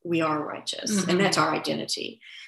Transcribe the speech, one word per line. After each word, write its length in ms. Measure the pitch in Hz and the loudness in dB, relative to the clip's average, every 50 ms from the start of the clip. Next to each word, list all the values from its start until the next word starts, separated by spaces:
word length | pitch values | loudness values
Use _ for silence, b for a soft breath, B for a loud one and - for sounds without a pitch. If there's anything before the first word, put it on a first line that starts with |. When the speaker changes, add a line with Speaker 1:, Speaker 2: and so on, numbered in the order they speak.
| - | -6
Speaker 1:
we 160 | 170 170 165 | -2 0 0
are 240 | 160 156 151 151 147 | 2 0 0 -2 -4
righteous. 460 | - - - - - - - - 220 214 196 | -6 -8 -8 -8 -8 -6 -6 -2 -2 0 0
Speaker 2:
Mm-hmm. 100 | 180 180 | 2 2
Speaker 1:
And 100 | 180 185 | 4 4
that's 180 | 196 185 - 170 | 4 4 4 4
our 140 | 151 156 156 | 4 4 2
identity. 680 | - - 151 151 147 - - - - - - - - B B B B B | 0 0 -2 -2 -2 -4 -4 -6 -6 -6 -8 -12 -14 B B B B B